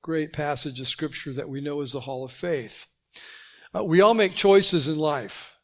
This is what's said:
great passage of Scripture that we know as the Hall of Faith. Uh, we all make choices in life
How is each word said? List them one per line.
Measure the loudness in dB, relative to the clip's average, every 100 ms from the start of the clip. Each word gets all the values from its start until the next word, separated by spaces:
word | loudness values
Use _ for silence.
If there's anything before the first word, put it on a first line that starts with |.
great | -4 -4 -4
passage | -4 -4 -2 -4 -6
of | -8
Scripture | -6 -6 -8 -8
that | -8 -8
we | -8
know | -6 -6
as | -4
the | -6
Hall | -6 -8
of | -8
Faith. | -8 -4 -4 -6 -14 -16 _ _ -20 -18 -20 -20 -20 -10
Uh, | -6
we | 2 6
all | 6
make | 6 2 4
choices | 6 6 6 2 0
in | 0
life | 0 -2 -6 -12 -16 _